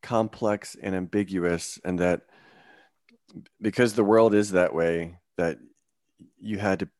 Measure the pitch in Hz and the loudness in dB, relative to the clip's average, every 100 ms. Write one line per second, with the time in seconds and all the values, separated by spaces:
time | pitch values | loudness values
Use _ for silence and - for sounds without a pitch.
0 | - 117 110 - 110 104 - - 98 95 | 0 -2 -2 -2 -2 -2 -6 -10 -6 -6
1 | 90 104 95 95 87 85 - - 87 90 | -2 -2 -2 -2 -2 -2 -6 -10 -6 -2
2 | 87 85 _ _ _ - - - _ _ | 0 0 _ _ _ -20 -20 -20 _ _
3 | _ _ _ - - _ 107 - 120 107 | _ _ _ -20 -20 _ -6 0 0 2
4 | 101 110 113 104 104 92 90 80 85 85 | 4 6 6 4 2 2 2 2 0 -2
5 | 85 87 _ - 85 76 - _ _ _ | -6 -14 _ -4 -4 -4 -14 _ _ _
6 | _ _ - _ 107 104 101 95 95 | _ _ -20 _ -10 -4 -2 -2 -6